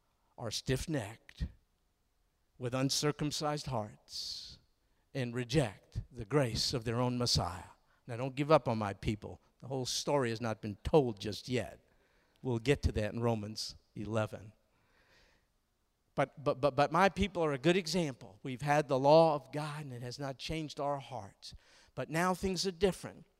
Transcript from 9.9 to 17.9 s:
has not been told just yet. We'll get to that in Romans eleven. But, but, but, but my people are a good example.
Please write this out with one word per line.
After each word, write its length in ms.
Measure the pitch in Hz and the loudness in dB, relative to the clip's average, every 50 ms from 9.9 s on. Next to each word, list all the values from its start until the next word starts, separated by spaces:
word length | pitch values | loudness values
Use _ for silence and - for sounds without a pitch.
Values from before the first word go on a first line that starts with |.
| - - - 143 147 143 131 117 | -4 -4 0 2 2 2 2 0
has 100 | 113 107 | -2 -2
not 200 | 120 113 110 - | -2 -4 -4 -4
been 160 | - 104 101 - _ | -6 -8 -8 -6 _
told 360 | - - 156 131 120 107 98 | 6 6 6 6 6 -2 -4
just 280 | 104 107 95 - - | -6 -6 -6 -6 -6
yet. 320 | - 123 117 95 - - - _ _ _ _ _ _ _ _ _ _ _ _ | -2 -2 -2 -2 -4 -10 -18 _ _ _ _ _ _ _ _ _ _ _ _
We'll 160 | - 131 120 | -4 -2 -2
get 240 | 117 113 135 143 - - | 0 2 2 2 4 2
to 80 | 127 113 | 0 0
that 200 | 110 107 104 92 | 0 -2 -2 -2
in 80 | 117 | 0
Romans 540 | 117 120 117 107 104 104 107 - - - - - _ _ _ | 0 2 2 0 -2 -6 -8 -8 -8 -10 -10 -16 _ _ _
eleven. 560 | - 104 101 110 110 107 104 - 98 95 110 - _ _ _ _ _ _ _ _ _ _ _ _ _ _ _ _ _ _ _ _ _ _ _ _ _ _ _ _ _ _ _ _ | -10 -6 -2 0 -2 -2 -2 -6 -12 -14 -18 -20 _ _ _ _ _ _ _ _ _ _ _ _ _ _ _ _ _ _ _ _ _ _ _ _ _ _ _ _ _ _ _ _
But, 280 | - 139 - - - 127 | -2 -2 -2 -2 -4 -2
but, 160 | 147 131 131 | -2 0 2
but, 160 | 139 143 127 | 0 0 2
but 160 | 135 143 - | 2 2 2
my 160 | 151 170 190 | 4 4 4
people 360 | 196 - 180 196 202 - 175 165 | 4 4 2 -2 -2 0 -2 0
are 80 | 151 143 | 0 0
a 40 | |
good 200 | 127 127 170 175 | 2 4 4 4
example. 600 | 196 170 156 | 4 0 0